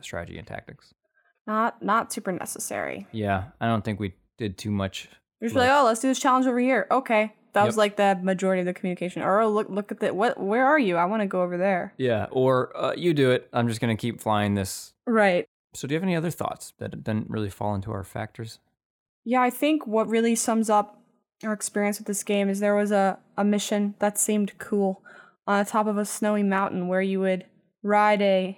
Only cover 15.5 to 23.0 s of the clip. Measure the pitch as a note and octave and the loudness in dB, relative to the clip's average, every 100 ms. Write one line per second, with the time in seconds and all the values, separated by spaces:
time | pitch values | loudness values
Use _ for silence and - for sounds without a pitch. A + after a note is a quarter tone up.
15.5 | _ _ - C3+ D#3 F#3+ E3+ E3 - - | _ _ -12 -6 -2 0 0 -2 -4 -6
16.5 | - - - G#2 G#2+ - G#2+ - A2 G#2 | -8 -14 -12 -10 -8 -4 -4 -4 -4 -6
17.5 | - G#2 G2+ G2+ G#2 F#2 A2+ G#2+ - A2+ | -4 -4 -4 -6 -8 -8 -10 -10 -12 -16
18.5 | - _ _ _ _ _ _ A3+ B3+ B3 | -16 _ _ _ _ _ _ -2 0 0
19.5 | B3 D4 D#4 A#3+ A3 G#3 A3+ A#3 A3+ - | 0 0 0 0 0 0 2 2 0 0
20.5 | A3+ A3 G#3 G#3 - _ _ _ _ A3 | 0 2 2 0 -6 _ _ _ _ -8
21.5 | G#3 - G#3 G#3 G#3 G#3+ G3 - G3+ G3 | -6 -4 -2 -2 -2 -6 -6 -2 0 0
22.5 | G3 G#3 G#3 G#3 G3+ | 0 2 2 2 2